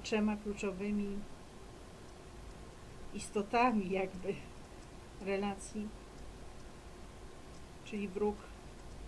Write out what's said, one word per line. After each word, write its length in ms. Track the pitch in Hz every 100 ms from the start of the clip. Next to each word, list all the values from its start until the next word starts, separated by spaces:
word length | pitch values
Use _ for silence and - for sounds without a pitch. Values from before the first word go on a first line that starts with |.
trzema 320 | - 220 214 208
kluczowymi 800 | 208 202 202 185 202 208 196 202 208 - - - - - - - - - - - - - - - - - -
istotami 760 | 208 - 214 208 240 247 220 185
jakby 440 | 190 190 180 190 190 - - - - - - - -
relacji, 640 | 190 196 202 196 - 214 208 - - - - - - - - - - - - - - - - - - - -
czyli 220 | 208 202
wróg, 280 | 185 208 208 - - - - - -